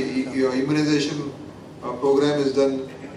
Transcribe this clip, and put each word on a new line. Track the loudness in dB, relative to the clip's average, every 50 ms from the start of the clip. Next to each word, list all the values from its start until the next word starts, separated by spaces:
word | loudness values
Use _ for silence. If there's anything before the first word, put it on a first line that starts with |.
| -2 0 -2 -2 -4 -2 0
your | 2 2 2 2
immunization, | 0 0 2 2 2 2 2 2 2 2 0 -4 -4 -6 -8 -10 -12 -14 -16 -16 -18 -18 -18 -16 -10 -8
uh, | -8 -4
program | 0 2 4 4 6 4 4 4 2
is | 2 2 4
done, | 4 4 4 2 -2 -6 -8 -12 -14 -14 -14 -16